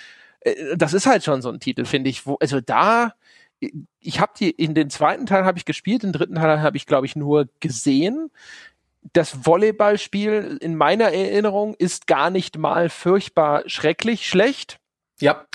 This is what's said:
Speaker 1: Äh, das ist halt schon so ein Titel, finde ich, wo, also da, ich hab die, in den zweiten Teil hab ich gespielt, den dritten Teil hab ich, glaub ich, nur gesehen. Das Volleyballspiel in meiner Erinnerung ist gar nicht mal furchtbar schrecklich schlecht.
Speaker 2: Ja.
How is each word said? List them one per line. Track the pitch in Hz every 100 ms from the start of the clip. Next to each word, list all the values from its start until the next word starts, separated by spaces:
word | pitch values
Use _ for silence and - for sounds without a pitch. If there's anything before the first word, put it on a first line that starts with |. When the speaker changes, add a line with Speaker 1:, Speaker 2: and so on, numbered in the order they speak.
| - - _ _
Speaker 1:
Äh, | - 113 147 165
das | 151
ist | 185 262
halt | 226
schon | - 135
so | 127
ein | 110
Titel, | - 123 120
finde | 139 135
ich, | 127 -
wo, | 139
also | 147 139
da, | 117 120 180 233 233 - _ _ _ _ - 156 - _
ich | 160 -
hab | 202
die, | - 190
in | - 156
den | 156 147
zweiten | - 151 185
Teil | 240 196 190
hab | 175
ich |
gespielt, | - 151 - 240
den | 196
dritten | 160 165 175
Teil | 160 151
hab | 151 143
ich, | -
glaub | 147
ich, | 135 151
nur | 143 147 139 _
gesehen. | 156 117 - 135 175 277 320 - - - - _ _ _ -
Das | 175 156 139 127
Volleyballspiel | 170 214 214 208 208 - 196 208 214 185 151
in | 165 160
meiner | 151 202 220
Erinnerung | 170 190 202 214 202 214
ist | - 180 - -
gar | 147 156
nicht | 185 - 160
mal | 156 165 170
furchtbar | - 175 190 - - 151 147 -
schrecklich | - 151 165 226 226 -
schlecht. | 185 226 277 - - _ _ _ -
Speaker 2:
Ja. | 143 151 -